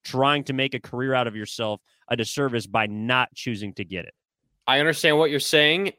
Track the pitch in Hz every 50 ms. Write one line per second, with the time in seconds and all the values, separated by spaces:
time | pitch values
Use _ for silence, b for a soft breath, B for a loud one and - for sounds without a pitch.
0 | - - - 127 135 143 147 147 139 - 131 135 135 135 135 120 - - - 120
1 | 127 135 131 127 123 117 104 110 104 - - - 113 107 104 101 _ _ _ _
2 | _ - 120 113 110 - - 143 143 135 120 117 101 101 98 113 110 107 104 107
3 | 110 120 127 127 123 - _ - - 131 113 98 104 101 90 - 101 85 92 87
4 | 80 - - _ _ _ _ _ _ _ _ _ _ - 131 143 147 160 151 -
5 | - 160 151 151 160 151 147 135 - - - 151 147 151 160 185 196 190 -